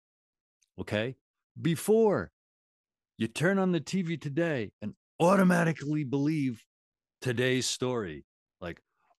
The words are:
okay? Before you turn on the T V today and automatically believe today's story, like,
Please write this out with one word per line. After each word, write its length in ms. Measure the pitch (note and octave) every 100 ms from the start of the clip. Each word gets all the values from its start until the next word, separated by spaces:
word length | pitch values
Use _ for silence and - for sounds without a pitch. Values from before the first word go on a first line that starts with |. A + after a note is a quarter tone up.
| _ _ _ _ _ _ _ -
okay? 360 | F#2 G#2+ A#2 B2+ _ _ _ -
Before 720 | C3+ D#3+ - A3 A3 D3+ E2 _ _ _ _ _ _ _ _ -
you 100 | A2
turn 320 | - D#3+ G3
on 140 | F#3
the 80 | E3+
T 220 | C3+ F#3+
V 140 | E3 E3
today 540 | D3 C#3 E3+ C#3+ G2+ -
and 140 | G#3 - _ -
automatically 840 | E3+ G3 F#3 F3 E3 C#3+ C#3+ D3+
believe 600 | C#3 C#3 C#3+ D#3+ C3+ A2+ _ _ _ _ _ _
today's 460 | B2+ A#2 B2+ B2+ A#2
story, 580 | - B2+ B2 F#2+ D2 - _ _ _
like, 200 | F2 - _ _ _ _